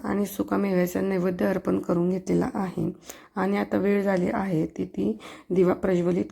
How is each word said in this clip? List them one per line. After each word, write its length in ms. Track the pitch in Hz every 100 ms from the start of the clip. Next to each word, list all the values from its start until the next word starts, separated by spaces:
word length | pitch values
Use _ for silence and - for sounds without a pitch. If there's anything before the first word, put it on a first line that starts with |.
आणि 220 | 208 202 196
सुकामेव्याचा 720 | 196 196 196 196 185 180 190
नैवेद्य 460 | 190 190 180 180 208
अर्पण 320 | 190 185 190
करून 320 | - 175 175
घेतलेला 400 | 185 190 175 -
आहे 360 | 214 185 175 170 180 - - - -
आणि 200 | 190 202
आता 200 | 202 208
वेळ 260 | 196 202
झाली 260 | 202 185 180
आहे 340 | - 196 160 165
ती, 180 | -
ती 340 | 180 - 202 220 - - -
दिवा 240 | 185 180
प्रज्वलित 520 | 185 190 180 175 180 202